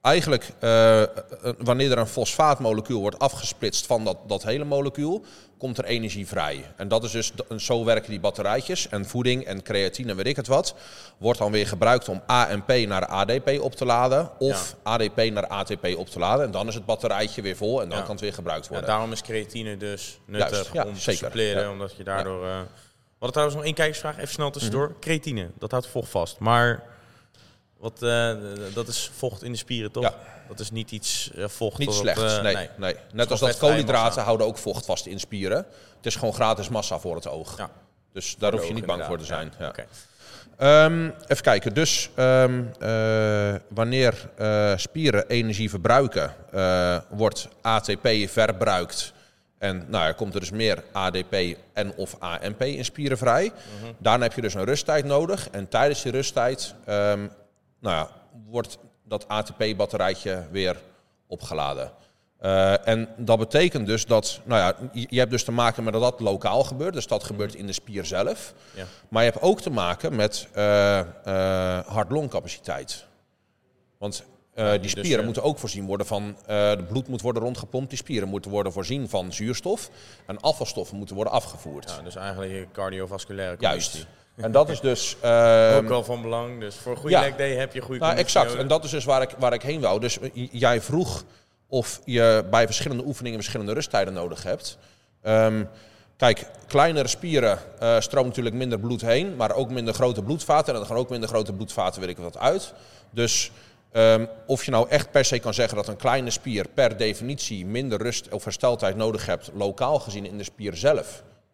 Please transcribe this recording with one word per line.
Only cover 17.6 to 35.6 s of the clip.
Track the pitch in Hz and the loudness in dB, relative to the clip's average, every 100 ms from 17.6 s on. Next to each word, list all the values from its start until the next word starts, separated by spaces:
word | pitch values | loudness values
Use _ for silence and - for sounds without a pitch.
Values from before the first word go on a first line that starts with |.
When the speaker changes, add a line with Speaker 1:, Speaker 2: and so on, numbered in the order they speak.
| 104 131 | -2 -2
Speaker 1:
en | 95 | -2
dan | 101 | -6
Speaker 2:
Ja. | |
Speaker 1:
kan | 95 | -6
het | 101 | -6
weer | 101 | -6
gebruikt | 92 87 80 | -6 -6 -6
Speaker 2:
Ja, | 76 | -6
Speaker 1:
worden. | 73 - | -8 -2
Speaker 2:
daarom | 107 113 | -2 -2
is | 110 | -6
creatine | - 110 104 117 110 104 | -6 -6 -6 -10 -10 -8
dus | 104 101 - - | -8 -10 -12 -16
nuttig | _ 104 101 | _ -2 0
Speaker 1:
Juist, | 101 95 | 0 -2
ja, | - | -4
Speaker 2:
om | 104 | -4
te | 101 | -4
Speaker 1:
zeker. | 90 95 | -2 -2
Speaker 2:
suppleren, | - 110 110 101 | -2 -2 0 0
Speaker 1:
Ja. | 104 | -2
Speaker 2:
omdat | 98 98 | -6 -10
je | - | -10
Speaker 1:
Ja. | 98 | -6
Speaker 2:
daardoor, | 98 95 92 | -4 -4 -6
eh, | 92 95 | -6 -8
we | 92 - - _ _ | -10 -16 -20 _ _
hadden | _ 123 | _ -4
trouwens | 123 147 143 | 0 0 0
nog | 151 | -6
één | |
kijkersvraag, | 156 156 151 156 151 | 0 -2 -2 -8 -8
even | 120 | -10
snel | - 147 | -4 -6
tussendoor. | 143 117 131 147 | -4 -4 -2 -4
Speaker 1:
Mhm. | 151 | -6
Speaker 2:
Creatine, | - 160 151 120 87 - | -4 -4 -2 -6 -8 -10
dat | 110 | -4
houdt | 127 - | -4 -4
vocht | 127 117 | -8 -4
vast. | 95 82 - | -2 -4 -2
Maar... | 107 120 120 117 - - - - _ _ _ _ _ _ | 2 4 4 0 -6 -20 -20 -20 _ _ _ _ _ _
Wat, | 113 113 | -14 -4
eh, | 120 117 117 | 0 2 0
d-, | 107 104 101 101 | -2 -8 -10 -8
d-, | |
dat | 104 113 | -8 -6
is | 113 - - | -6 -8 -6
vocht | 131 107 | -6 -6
in | 123 | -10
de | 117 | -10
spieren, | - 120 107 | -6 -6 -6
toch? | 120 | 0
Speaker 1:
Ja. | 120 - - - - | -2 -2 -18 -20 -18
Speaker 2:
Dat | - | -12
is | 107 | -10
niet | 113 110 | -8 -8
iets, | 110 - - - | -8 -4 -4 -6
eh, | - 101 | -6 -8
vocht | - 113 113 | -2 -4 -2
Speaker 1:
Niet | 143 | -2
Speaker 2:
dat, | 104 | 0
Speaker 1:
slechts, | 104 - 110 107 | 0 2 2 2
Speaker 2:
eh, | |
Speaker 1:
nee, | 104 | 0
Speaker 2:
nee. | 98 87 - | 0 -4 -6
Speaker 1:
nee. | 95 | -6
Speaker 2:
Het | - - | -6 -10
is | |
Speaker 1:
Net | 107 120 | -2 0
als | 123 | 2
Speaker 2:
gewoon | |
Speaker 1:
dat | |
Speaker 2:
vetvrije | 131 117 147 | 2 4 4
Speaker 1:
koolhydraten | 113 110 117 | 4 4 4
Speaker 2:
massa. | 113 120 | 4 2
Speaker 1:
houden | 107 110 110 | 0 2 2
ook | 110 | -2
vocht | - 95 - | -6 -6 -4
vast | 90 - | -6 -4
in | 95 | -10
spieren. | - 104 95 117 | -10 -6 -2 -2